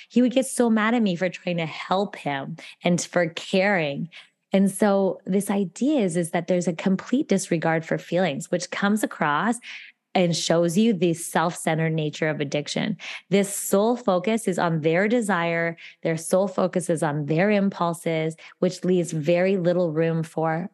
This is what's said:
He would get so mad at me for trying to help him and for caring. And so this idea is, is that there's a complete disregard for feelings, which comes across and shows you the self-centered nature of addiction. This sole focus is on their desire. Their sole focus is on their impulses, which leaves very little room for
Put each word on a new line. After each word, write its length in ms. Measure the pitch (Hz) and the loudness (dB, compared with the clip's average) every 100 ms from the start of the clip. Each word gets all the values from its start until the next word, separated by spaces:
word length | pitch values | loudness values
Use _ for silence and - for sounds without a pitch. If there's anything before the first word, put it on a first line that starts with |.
| - | -2
He 140 | 240 | 2
would 100 | 247 | 4
get 140 | 254 262 | 2 0
so 240 | - 240 | 0 2
mad 240 | 220 220 | 4 2
at 80 | 247 | 2
me 120 | 208 | 2
for 140 | 170 185 | 0 -2
trying 300 | - 180 170 | -4 -4 -4
to 80 | 156 | -4
help 500 | - - 185 202 - | -8 -2 0 0 -4
him 400 | 147 139 147 165 - - | -6 -4 -6 -12 -16 -4
and 160 | 180 175 | 0 0
for 280 | - 180 175 | 0 -2 -2
caring. 800 | - - 190 196 190 147 143 170 - - _ _ | -4 -2 0 2 2 0 -4 -8 -12 -20 _ _
And 200 | 196 196 | 2 2
so 500 | - 208 196 190 - - | 2 2 4 2 -2 -2
this 240 | 196 190 | -2 0
idea 500 | 202 175 - 269 294 | -2 -4 -2 0 2
is, 160 | 190 170 | 2 0
is 140 | 165 | -2
that 160 | 175 170 | -2 0
there's 200 | 180 175 | 0 0
a 60 | |
complete 560 | 160 190 190 - 254 - | -2 0 0 0 -2 2
disregard 560 | 196 - 170 165 160 | 0 0 0 0 0
for 140 | 160 156 | -2 -4
feelings, 520 | - 170 180 135 - | -2 0 0 -2 -4
which 200 | 175 - | -4 -4
comes 320 | - 202 214 | -2 0 0
across 540 | 277 - 156 147 208 240 - - - _ _ | -2 -2 0 2 0 -4 -8 -18 -20 _ _
and 200 | 196 175 | 2 2
shows 440 | 165 - 170 170 165 | 2 2 2 4 4
you 160 | 226 | 2
the 180 | 180 175 | 4 2
self-centered 800 | 160 - 180 170 - 170 160 160 | 0 -2 0 0 -2 -2 0 0
nature 380 | 160 151 - 156 | 0 -4 -2 -2
of 100 | 147 | -2
addiction. 560 | 143 147 - - 147 180 - - - | -2 -4 -4 -4 -4 -4 -10 -16 0
This 260 | 196 196 | 0 0
sole 400 | - - 202 220 | -4 0 2 2
focus 540 | 240 - 180 185 226 - | 0 0 0 0 -2 -2
is 100 | 165 | -2
on 220 | 175 165 | 0 0
their 260 | 160 170 208 | 2 2 2
desire. 680 | 240 208 180 170 170 170 165 - - | 0 0 0 0 -2 -2 -6 -16 -6
Their 140 | 180 160 | -4 -4
sole 320 | - 185 196 | 0 0 0
focus 400 | - 180 185 160 | 0 -2 -2 -2
is 140 | 160 | 0
on 240 | 160 147 143 | 0 -2 0
their 240 | 156 202 | 2 2
impulses, 840 | 208 196 - 170 165 165 160 160 160 - _ | 4 2 0 -2 -2 -4 -2 -2 -6 -16 _
which 240 | 180 - | -2 0
leaves 280 | 180 185 165 | 0 0 0
very 460 | 160 151 175 190 196 | -2 2 2 2 2
little 340 | 170 175 170 | 2 2 0
room 300 | 151 165 165 | 0 0 0
for 480 | 160 - 160 160 180 | -4 -2 -2 -2 -6